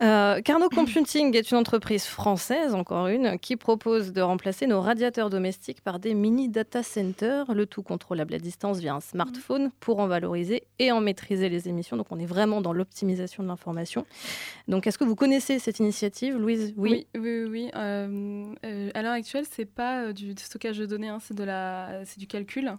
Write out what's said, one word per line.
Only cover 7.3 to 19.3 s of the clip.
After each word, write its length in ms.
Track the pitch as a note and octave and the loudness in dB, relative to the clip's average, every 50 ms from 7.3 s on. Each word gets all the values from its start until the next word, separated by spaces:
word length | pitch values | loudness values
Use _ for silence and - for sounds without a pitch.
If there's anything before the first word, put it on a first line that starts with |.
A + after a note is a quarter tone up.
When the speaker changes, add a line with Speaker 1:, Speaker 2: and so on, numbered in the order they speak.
| C#4 C#4+ C#4 B3+ | 0 0 0 0
Speaker 1:
le 140 | G#3+ G3+ G#3 | 0 0 0
tout 160 | G3+ - G#3+ | 0 -4 -8
contrôlable 500 | F#3+ - F3 F3 - - F3+ E3 D3+ D#3 | -6 -6 -6 -6 -4 -4 -4 -2 -2 -2
à 60 | E3 E3 | -4 -6
distance 400 | E3+ F3 - - - G3+ G3 F3+ | -6 -8 -8 -4 -2 -2 -2 -2
via 160 | E3 C#3+ C#3 | -2 -4 -4
un 60 | C#3+ | -4
smartphone 720 | - - - F3 A#3 B3+ B3 B3+ - - C4 C#4 C#4 C4 - _ | -6 -6 -4 -2 -2 -2 -4 -10 -4 -2 0 0 0 -2 -4 _
pour 200 | - A#3 A3 G3+ | -2 0 0 2
en 80 | G3+ | 2
valoriser 560 | F#3 F3+ E3+ F3+ F3 F3 F3 F3 F#3 A#3 - - _ _ - | 2 0 0 0 -2 -2 -2 -2 -2 -2 -4 -4 _ _ 2
et 120 | C4 B3+ | 2 4
en 120 | A#3 A3 | 4 4
maîtriser 480 | G#3+ G3+ F#3+ - - - G3+ F#3 F#3+ F#3 | 2 2 0 -2 -4 -4 0 0 0 0
les 180 | F3 F3 F3 F3+ | 0 -2 -2 -4
émissions. 300 | F3 E3+ E3+ - A#3+ A3+ | -4 -4 -4 -4 -6 -6
Donc 140 | G3+ - | -6 -6
on 60 | - E3 | -6 -6
est 60 | F3 | -6
vraiment 380 | E3+ F3+ G3 G#3+ G#3+ G#3 G#3 | -2 2 2 2 4 2 2
dans 100 | F3+ E3+ | 0 0
l'optimisation 720 | E3+ F3+ F#3+ - - - G3+ F#3+ F#3 F3+ F3+ F3+ - - | 0 -2 -2 -4 -4 -2 0 0 0 0 -4 -6 -6 -6
de 60 | F#3+ F3+ | -6 -6
l'information. 580 | F3+ - - F3 E3 E3+ E3+ - - A#3+ - - - - - - - - - - - - - - | -6 -6 -6 -6 -6 -6 -6 -4 -4 -6 -6 -6 -12 -14 -12 -10 -10 -10 -10 -12 -14 -10 -4 0
Donc 180 | F#3+ F#3+ - | 0 2 2
est-ce 100 | A3 - | 0 0
que 80 | - C#4+ | 2 2
vous 120 | A3+ G#3+ | 2 4
connaissez 420 | - C#4 C4+ C4+ C4+ - - C4+ B3 | 4 6 6 6 4 4 2 0 0
cette 220 | - A3+ - - | 0 -2 0 2
initiative, 580 | G#3+ G#3 G3+ - G#3+ G3+ - - B3 C4+ C4+ A#3 | 2 2 2 0 -2 -4 -2 -2 -4 -2 0 0
Louise ? 340 | G#3+ A3+ A3+ A3 G#3+ G#3 G#3+ G#3 | 0 2 2 0 -2 -4 -2 0
Oui. 280 | G3 A3 A#3 - - - - | 2 2 2 2 0 -4 -6
Speaker 2:
Oui, 60 | A3+ | -4
oui, 220 | A3 A#3 A#3 A3+ | -2 -2 -2 -2
oui, 60 | A3+ A3 | -4 -4
oui. 200 | A3 A3+ A#3+ - - | -4 -6 -6 -6 -6
Euh, 800 | - G#3+ G3+ G3+ G3+ G3+ G3+ G3+ G3+ G3+ G3+ G3+ G3+ G#3 G#3 G#3+ - - | -4 -4 -2 -2 -2 -4 -4 -6 -6 -6 -6 -8 -8 -10 -12 -12 -12 -10
euh, 260 | A3 G#3 G3+ G3+ G3+ - | -8 -6 -6 -6 -4 -4
à 80 | A3 | -4
l'heure 100 | A3 A#3 | -2 -2
actuelle, 320 | A#3+ A#3 A3 - | -2 -2 -4 -4